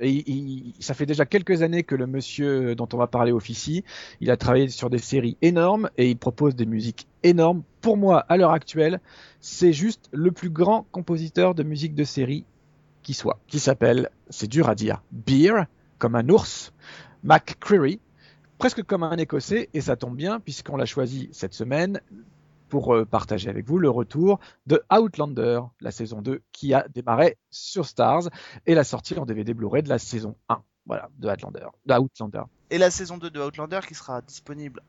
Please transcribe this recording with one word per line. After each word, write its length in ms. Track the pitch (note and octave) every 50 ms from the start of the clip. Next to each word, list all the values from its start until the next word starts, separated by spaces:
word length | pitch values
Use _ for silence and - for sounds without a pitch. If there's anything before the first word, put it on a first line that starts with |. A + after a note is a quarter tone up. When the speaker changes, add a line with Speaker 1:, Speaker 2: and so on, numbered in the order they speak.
Speaker 1:
Et 80 | A#2+ C3+
il, 200 | C3+ C#3+ D3 D3
il, 460 | C3+ C#3 C#3+ C3+ C3+ C3 C#3 A#3+ - -
ça 140 | - - C3+
fait 100 | - D3+
déjà 220 | C#3 D3+ D3 C#3+
quelques 340 | - - G3+ F3 - F#3 E3
années 220 | E3 E3 E3+ F3 E3
que 120 | - C#3+
le 120 | C3 B2+
monsieur 680 | B2+ C3 C3+ C3 - - - C#3+ C#3+ C#3 C3 C3 A#2+ A#2
dont 140 | A#2 A#2+ A#2 -
on 20 |
va 100 | A#2+ A#2+
parler 260 | A#2+ - A#2+ A#2+ A#2+ A#2+
officie. 520 | A2+ G#2+ - A#2 - - D3 D#3 F3+ - - - - - - - -
Il 100 | - -
a 80 | B2 A2+
travaillé 300 | - B2 B2 C3 C#3 C3
sur 200 | A#2+ - - B2
des 100 | B2+ A#2
séries 380 | - - C3 C3 A#2+ A#2 - - -
énormes 480 | E3+ F3 E3+ E3+ F3+ G#3 G#3+ G#3+ - - -
et 100 | B2 B2
il 80 | A#2+
propose 380 | A#2+ - B2+ A#2 - D3 D3 C3
des 100 | A#2+ A#2
musiques 420 | A2 A2+ A2 A2 A#2 - - - _ _ _ -
énormes. 420 | F3 F3 E3+ E3 E3 F3+ E3+ D#3+ - _ _ -
Pour 160 | A3+ G#3+ G3+
moi, 220 | G3 F#3+ F3+ D3 - -
à 80 | E3+ F#3+
l'heure 140 | F3+ D#3+ E3
actuelle, 480 | D#3+ - - - D#3 D#3 D#3+ F3 F#3 - _ - - - - _ _
c'est 320 | - - - - F3+ F3 D#3
juste 340 | C#3 F3+ A3+ A3 - _ _ -
le 200 | D3 D#3+ F3+ E3+
plus 180 | - F3+ F3+
grand 360 | D#3 D#3+ F3 F#3+ A3 A3+ - -
compositeur 640 | - F#3 E3 - F3 D#3+ E3 D#3+ - F3+ F3+ F#3 F3+
de 100 | D#3+ D3
musique 300 | D3+ D3+ C#3+ D#3 E3 D3+
de 100 | D3 D3+
série 420 | C3+ - C#3+ C3 B2+ C#3+ D#3 - - _ _ _ _ _ _ _ _ _ _ -
qui 100 | - C3+
soit, 280 | - - - - - _
qui 120 | _ - D3
s'appelle, 520 | - - C3+ - A#2+ A#2+ A#2+ B2+ B2 - - _ _ -
c'est 180 | - - - G#2
dur 220 | B2+ D#3+ D#3+ A#2+
à 40 | G#2+
dire, 280 | G#2+ A2 G#2+ G#2 G#2 - _
Beer, 560 | - A#2 A2+ - C3+ C3+ D#3 G3 A3+ A3 E3 - _ _ _ _ _ -
comme 160 | - A#2+ A#2
un 140 | A#2 A2+ C3
ours, 420 | F#3+ A3+ - - - - - - - _ - - - - - - - _ -
McCreary, 760 | A2 D#3+ D#3 - - - - - - G#3 F#3+ C#3+ C3+ F#3+ A3 _ _ _ _ _ _ _ _ _ _ _
presque 260 | - - B3+ - A#3 F#3+
comme 180 | - G3+ F#3 E3
un 140 | D#3+ E3+ E3+
Écossais, 500 | D#3+ - - C#3+ - - G3 A#3 - - -
et 60 | D#3
ça 160 | C3 - B2
tombe 200 | A2+ - B2 B2
bien, 240 | A#2 D3+ F#3+ A3 A#3
puisqu'on 360 | - - C3 - - - C#3+
l'a 100 | C3+ C3
choisi 420 | A2+ - C#3 C3 A#2+ C3 C3 B2 - -
cette 220 | - - F#2+ -
semaine 460 | - A2+ - C3+ D3+ F3 F#3+ G3+ - - _ - - - _ _ _ _ _ _ _ _ _
pour, 260 | - C#3 A#2+ B2+ A#2+
euh, 120 | A2+ A2
partager 420 | G#2+ - A2 - - G#2+ G#2 F#2 G2+
avec 180 | G2+ G#2+ G#2+
vous 120 | A#2+ D#3 F#3+
le 100 | E3+ C#3
retour 520 | A#2 B2 A#2 - - D3 F3 G3 G3+ - - - _ _ _
de 160 | B2+ D3+ - - - F#3+
Outlander, 680 | A3 A#3 G#3 - - D3 D3 C3+ A#2 A#2 A#2+ A#2+ A#2+ B2 B2 - _
la 120 | A#2+ A#2+ A2+
saison 280 | - A#2 A2 A#2 G#2+
deux, 220 | G#2 C3 C3 C#3 - _ -
qui 220 | - - C#3 B2+
a 100 | C3+ - - C#3
démarré 460 | B2 B2+ A#2+ A2+ A#2+ D#3+ E3+ - - _ _
sur 360 | - - - - - G3 D3+
Stars, 420 | - - - A#2+ A2+ C#3 E3+ F3 F3 - - - - - - -
et 80 | - E3
la 100 | D#3+ C3+
sortie 320 | - - A#2 - - F3 F3+
en 60 | C#3
D 80 | A#2 G#2+
V 120 | G#2+ G#2
D 100 | A2+ A2+
Blu-ray 280 | A2 A2 G2+ - C#3+ D#3
de 60 | C#3+
la 100 | C3 A#2
saison 360 | - - A#2+ A2 A2 G#2+ A2 - _ -
un, 100 | A#2 - - _ _ _ _
voilà, 240 | - - - - - _ C3+
de 120 | - G#2+
Outlander, 380 | G2 - - - - - - - - _ _
de 80 | C3+ C3
Outlander. 480 | A#2+ C3+ C3 - - A2+ G#2 G2+ G#2 - - _ _ _ -
Speaker 2:
Et 60 | -
la 140 | F3 F#3 F3+
saison 260 | F3 - F#3+ F3 F3
deux 140 | F3+ E3+ E3+
de 100 | D#3 D3
Outlander 400 | C#3+ C#3+ C#3+ - D3+ D#3 F3+ F#3+ F#3
qui 80 | - D#3+
sera 260 | - - - B2+ B2
disponible 640 | B2 - - - - - D3 D3 D3 C#3+ B2 - -